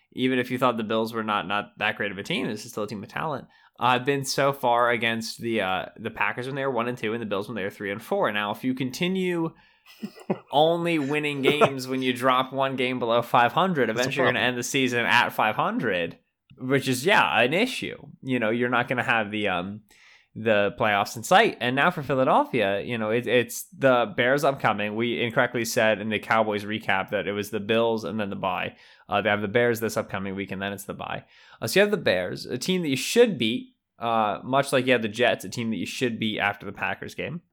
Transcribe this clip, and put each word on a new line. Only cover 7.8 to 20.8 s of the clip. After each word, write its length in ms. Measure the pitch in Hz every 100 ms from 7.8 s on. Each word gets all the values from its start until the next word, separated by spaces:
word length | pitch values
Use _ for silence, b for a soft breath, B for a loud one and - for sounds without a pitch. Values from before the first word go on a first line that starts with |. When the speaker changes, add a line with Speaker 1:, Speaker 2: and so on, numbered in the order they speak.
| 101
Speaker 1:
and 100 | 101
four. 300 | - 202 151
Now, 200 | 104 104
if 120 | 110
you 100 | 131
continue 760 | 127 131 127 180 190 185 170 165 b b b b b
Speaker 2:
<laughs> 500 | 208 - - 190 -
Speaker 1:
only 460 | 139 160 170 170 165
winning 440 | 135 151 147 143
games 460 | 135 147 147 135 127
when 140 | 131
you 120 | 127
drop 380 | 120 131 127 131
one 260 | 135 135 131
game 200 | 127 127
below 220 | 120 117
five 300 | 120 127 120
hundred, 380 | 156 190 160 117
Speaker 2:
That's 100 | 113
a 20 |
Speaker 1:
eventually 220 | 131 139
you're 40 | 127
gonna 100 | 123
Speaker 2:
problem. 100 | 117
Speaker 1:
end 80 | 123
the 60 |
season 420 | 120 139 131 120 107
at 280 | 117 107
five 220 | - 110 107
hundred, 600 | 165 226 127 90 85 - _ _ _ -
which 300 | 131 135 131
is, 180 | 127 151
yeah, 340 | 202 98 92
an 140 | 123
issue. 440 | 165 254 - 78 - - -
You 160 | 127 127
know, 100 | 107
you're 200 | 120 123
not 180 | 123 120
gonna 160 | 123
have 260 | 113 117 107
the, 200 | 107 101
um, 320 | 90 92 107 - b b b b -
the 360 | 110 104 101
playoffs 360 | -